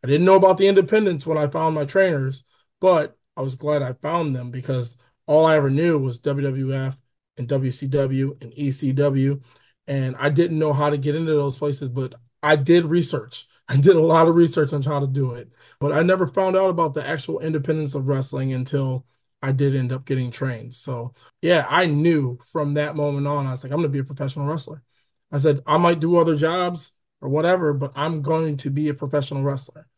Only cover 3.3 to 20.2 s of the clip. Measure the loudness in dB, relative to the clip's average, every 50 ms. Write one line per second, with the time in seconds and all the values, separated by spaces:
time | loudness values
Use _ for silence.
3.3 | _ -8 -8 -8 -8 -6 -4 -2 -2 -2 -2 -4 -8 _ -6 -4 -4 -2 -2 -2
4.3 | -4 -6 -8 -10 -12 -10 -6 -4 -4 -4 -4 -6 -12 _ _ _ _ _ _ 2
5.3 | 4 4 6 6 4 4 2 2 2 2 2 2 2 0 0 -4 -6 -4 _ -4
6.3 | -2 -2 -2 -4 -4 -4 -4 -4 -4 -4 -4 -6 -8 _ _ _ _ _ _ _
7.3 | _ -12 -6 -2 -2 -2 -2 -4 -4 -6 -6 -2 -2 0 0 0 0 -2 -2 -4
8.3 | -6 -10 -18 -18 -10 -6 -4 -4 -4 -2 -2 -2 0 2 0 2 2 2 0 0
9.3 | 0 -4 -8 _ _ _ _ _ _ _ _ -6 -4 -4 -4 -4 -4 -2 -2 0
10.3 | 2 2 2 2 0 0 0 0 0 2 2 0 0 0 -2 -2 -2 -2 -2 0
11.3 | 0 0 0 -2 -4 -4 -4 -4 -4 -4 -8 -8 -6 -6 -8 -8 -10 -18 _ _
12.3 | _ _ 2 2 4 4 6 4 4 4 4 2 0 0 0 0 -4 -6 -8 -10
13.3 | -18 -18 -18 _ _ _ _ 0 2 4 6 6 6 6 6 6 6 6 6 6
14.3 | 6 6 4 4 4 0 0 0 -2 -4 -2 -2 -2 -2 -2 -2 -2 -2 -2 -4
15.3 | -4 -10 -16 -18 _ _ _ _ _ _ -4 0 2 2 2 2 2 2 0 -2
16.3 | 0 0 0 2 2 2 2 2 2 0 -2 -2 -2 -6 -4 -4 -6 -6 -6 -8
17.3 | -8 -6 -4 -4 -4 -2 -2 -2 -2 -2 -2 -4 -4 -4 -2 -2 -2 -2 -2 -4
18.3 | -6 -4 -4 -4 -4 -4 -4 -4 -2 -2 -2 -2 -4 -6 -8 _ _ _ _ _
19.3 | _ _ -4 -2 0 0 0 0 0 0 -2 -4 -6 -8 -6 -4 -4 -2